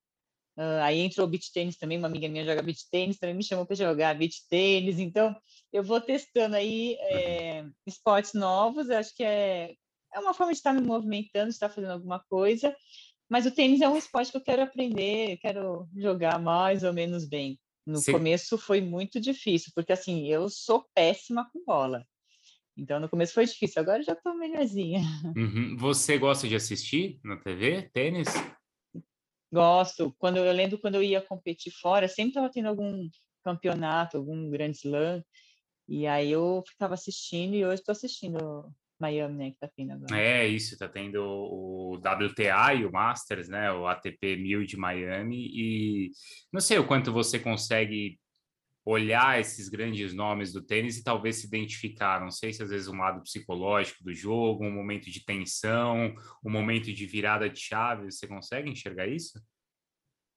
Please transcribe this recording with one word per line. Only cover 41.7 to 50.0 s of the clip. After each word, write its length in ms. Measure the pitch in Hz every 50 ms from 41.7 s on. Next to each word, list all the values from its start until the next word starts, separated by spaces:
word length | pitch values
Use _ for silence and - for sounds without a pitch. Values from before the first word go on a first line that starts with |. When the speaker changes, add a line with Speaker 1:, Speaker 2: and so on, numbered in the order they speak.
| 92 92 92 92 92 90
Speaker 2:
W 340 | 90 95 95 98 104 98 -
T 140 | - 107 98
A 240 | 95 101 117 139 139
e 120 | 123 110
o 60 | 92
Masters, 560 | 87 95 107 117 123 - - - 107 92 85 85
né, 240 | 98 104 107 101
o 160 | 92 90 87 87
A 80 | 90
T 160 | - - 95
P 240 | 82 - 98 95 95
mil 300 | 92 95 95 101 104 101
de 100 | 92 104
Miami, 720 | 98 92 90 90 90 90 90 92 98 107 117 120 123 120 - -
e 580 | 113 113 113 110 110 107 107 104 101 95 90 92 - - - - - - _
não 80 | - 190
sei 180 | 185 - 220 190
o 100 | - -
quanto 260 | 143 131 131 127 113
você 260 | 120 110 - - 117
consegue 800 | - 117 110 107 110 - 117 110 107 104 107 104 104 98 87 - _ _ _ _ _ _ _ _ _ _ _ _ _
olhar 540 | 107 110 110 107 107 113 120 127 135 131 120
esses 280 | 104 - - - 101 92
grandes 460 | 104 101 113 117 110 101